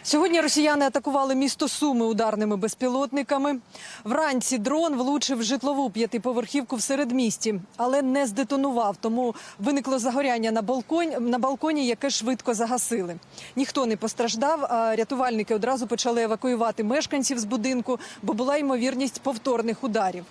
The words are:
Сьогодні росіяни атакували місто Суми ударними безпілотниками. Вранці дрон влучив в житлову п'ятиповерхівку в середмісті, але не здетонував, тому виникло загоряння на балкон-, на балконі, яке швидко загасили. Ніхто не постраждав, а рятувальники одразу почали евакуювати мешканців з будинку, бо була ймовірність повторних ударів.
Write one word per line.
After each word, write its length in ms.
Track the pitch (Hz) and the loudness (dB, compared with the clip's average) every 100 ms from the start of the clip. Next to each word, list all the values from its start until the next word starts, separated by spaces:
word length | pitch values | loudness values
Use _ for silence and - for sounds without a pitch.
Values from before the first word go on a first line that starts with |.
Сьогодні 380 | - 294 349 330 | 0 2 4 4
росіяни 440 | 311 302 302 294 | 4 4 4 4
атакували 500 | 277 277 294 269 269 | 2 2 0 0 2
місто 340 | 262 277 - 294 | 2 0 0 -2
Суми 380 | - 294 240 226 | 0 0 2 2
ударними 500 | 220 220 214 214 202 | 2 0 2 0 0
безпілотниками. 1000 | 214 - 254 254 277 277 262 277 285 262 - - - - | -2 -2 -2 0 0 -2 0 0 0 -2 -8 -20 -18 -12
Вранці 540 | 214 285 311 262 - 262 | -2 0 2 0 0 0
дрон 380 | 208 302 330 262 | 0 2 2 0
влучив 420 | 254 285 - 254 | 0 0 0 -2
в 40 | |
житлову 480 | 214 262 269 277 262 | 0 0 0 0 -2
п'ятиповерхівку 880 | 214 226 233 247 240 226 285 254 240 | -2 -2 -2 -2 -2 -2 -2 -2 -4
в 60 | |
середмісті, 760 | - 277 277 254 233 - 226 202 180 - | -2 0 0 2 0 0 -2 -2 -6 -4
але 260 | 247 269 | 0 2
не 240 | 269 269 269 | 2 2 0
здетонував, 680 | 202 262 277 277 240 214 185 | 0 0 0 0 2 0 0
тому 380 | 220 226 247 226 - - | -2 0 -2 -4 -12 -4
виникло 400 | 202 277 262 262 | 0 0 0 0
загоряння 520 | 240 247 277 240 226 | 0 0 2 2 2
на 120 | 220 | 0
балкон-, 580 | 208 262 - 320 339 254 | 0 -2 0 0 0 0
на 180 | 233 247 | 0 2
балконі, 480 | 262 277 311 302 247 | 0 0 0 0 0
яке 240 | 226 277 | 0 -2
швидко 440 | - 220 254 - | -2 -2 -2 -2
загасили. 640 | 214 233 247 - 226 175 170 - - - - | -2 0 0 0 -2 -4 -8 -14 -20 -8 -4
Ніхто 300 | 277 294 240 | -2 0 0
не 100 | 214 | 0
постраждав, 680 | 220 - 233 220 277 320 | -4 -2 -2 2 2 2
а 320 | 277 233 226 220 | 0 2 2 0
рятувальники 580 | 220 254 254 226 202 | 0 0 0 0 0
одразу 320 | 214 226 262 233 | 0 2 0 -2
почали 360 | 226 247 233 | -2 0 2
евакуювати 600 | 226 214 254 240 233 214 | 0 0 0 2 0 0
мешканців 540 | 214 277 302 285 247 254 | 0 0 0 -2 0 -2
з 60 | |
будинку, 540 | 208 247 247 254 233 240 - - | -2 -2 0 -2 -2 -4 -4 -8
бо 100 | 202 | -4
була 240 | 220 254 294 | -2 2 2
ймовірність 640 | 285 254 247 240 269 - | 2 0 0 0 -2 -2
повторних 640 | 269 226 277 233 226 220 | -4 -2 0 0 0 -2
ударів. 400 | 262 220 190 180 175 | 0 0 0 -2 -12